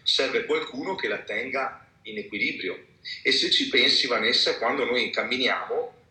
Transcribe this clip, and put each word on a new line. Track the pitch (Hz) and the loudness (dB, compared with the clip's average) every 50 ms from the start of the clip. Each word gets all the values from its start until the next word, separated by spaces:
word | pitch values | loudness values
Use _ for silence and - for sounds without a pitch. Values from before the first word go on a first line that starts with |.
| - | -2
serve | - - - 139 131 - 117 - | 0 2 2 2 2 0 0 0
qualcuno | - 151 156 156 - - 127 160 190 190 | 0 -2 -2 -2 -4 -8 -8 -6 -4 -4
che | - - - | -4 -2 -4
la | - - | -4 -4
tenga | - - 104 104 - - - 135 131 - - - - _ _ _ - | -6 -6 -6 -6 -4 -4 -2 -2 -4 -4 -6 -10 -20 _ _ _ -14
in | 110 107 104 | -12 -10 -10
equilibrio. | 101 - - 101 98 98 - - - - - - - _ _ _ - - - - - | -8 -6 -4 -2 -2 -2 -2 -2 -4 -6 -6 -6 -10 _ _ _ -12 -12 -10 -4 0
E | 127 131 | 2 2
se | - 139 180 | 2 4 4
ci | - - 139 - | 2 2 2 2
pensi, | - 127 123 - - - - | 4 4 4 6 4 4 2
Vanessa, | 131 120 110 110 - 127 - - - - | 2 2 2 2 2 4 4 4 2 2
quando | - 113 117 131 143 123 | 0 0 0 0 0 0
noi | 117 120 123 113 104 | 0 0 0 0 -2
camminiamo, | - - - - 123 127 131 117 98 - - - 117 147 165 - - - - _ | -2 -2 -2 -2 0 0 0 0 0 0 -2 -4 -2 -2 -4 -4 -8 -16 -20 _